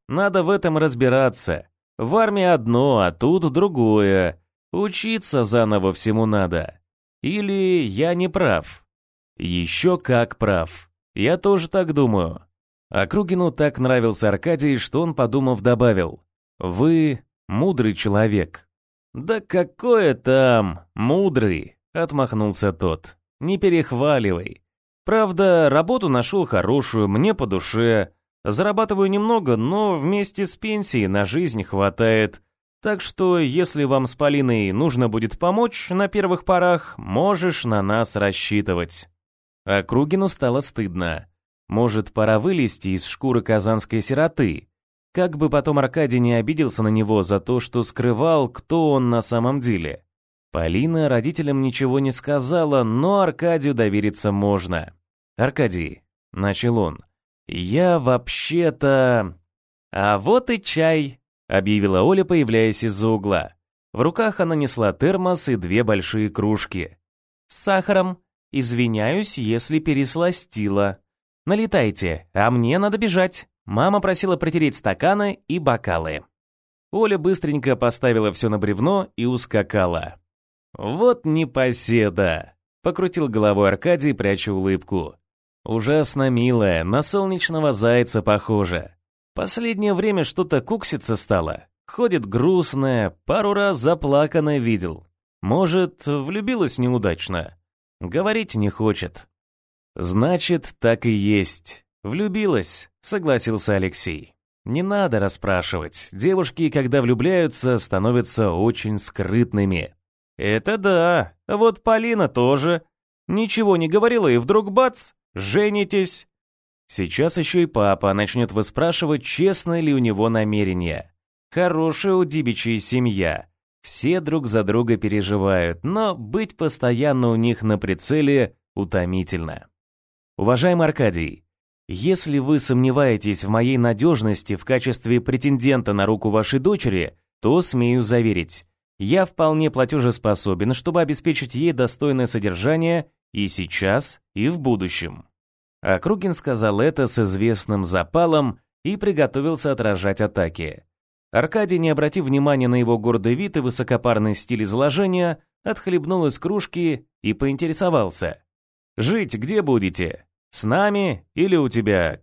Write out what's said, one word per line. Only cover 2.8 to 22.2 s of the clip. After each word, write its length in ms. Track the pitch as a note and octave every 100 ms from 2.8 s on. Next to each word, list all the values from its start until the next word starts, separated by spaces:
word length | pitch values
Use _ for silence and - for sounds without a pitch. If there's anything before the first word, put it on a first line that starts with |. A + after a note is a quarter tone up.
| C#3+ A#2
а 120 | F2+
тут 400 | E2+ C3 F3+ D#3+
другое. 880 | C3+ G3 D3 A2 G#2+ G2 F#2+ F2 D#2+ _ _ _
Учиться 720 | F3 G#3 F#3 A3 A3+ - C#3
заново 480 | G#2+ A#2+ A2 G#2 F#2+
всему 340 | F2 A2 G#2+ A2
надо. 540 | G#2 F2+ E2 - - _ _ _ _
Или 600 | C3 G#3 G3+ G3 F#3+ F3+
я 300 | A#2+ G2 E3
не 160 | F3 F#3
прав?» 560 | F#3 D#3 F2 - - _ _ _ _ _ -
«Ещё 600 | F2 F2 E2 - F3 F3+
как 400 | - A#2+ A#2 -
прав. 520 | G#2 F#2 E2 - - _ _
Я 240 | - A2 F3+
тоже 320 | G3+ G3 E3
так 240 | G3 E3+
думаю». 480 | C#3+ B2+ G2+ E2 - - _ _ _ _
Округину 600 | - G2 G3 F3+ F3+ F3
так 260 | B2+ D3 C#3
нравился 520 | B2+ B2+ A2+ G2+ G#2+
Аркадий, 480 | G2 E3 D#3+ D3 B2+
что 240 | - C#3
он, 120 | E3+
подумав, 480 | C#3 A#2+ C3 C3 A2+
добавил: 600 | A2+ A#2 A#2+ F#2+ E2 - _ _ _ -
«Вы 640 | F2+ F2+ D3+ E3 D#3 C3 - _ -
мудрый 460 | G2+ F3+ D3 A2
человек». 720 | F#2 A2 G2+ A2 G2+ D#2+ - _ _ _ _ _
«Да 260 | B2 D#3+ A3
какое 760 | - F3+ F3 - B3 A3+ F3
там 680 | B2 - C3 C3 A#2 G2 E2 - -
мудрый», 840 | A2+ E3 G3 C3 G#2+ D#2+ - _ _
отмахнулся 800 | E3 E3+ D3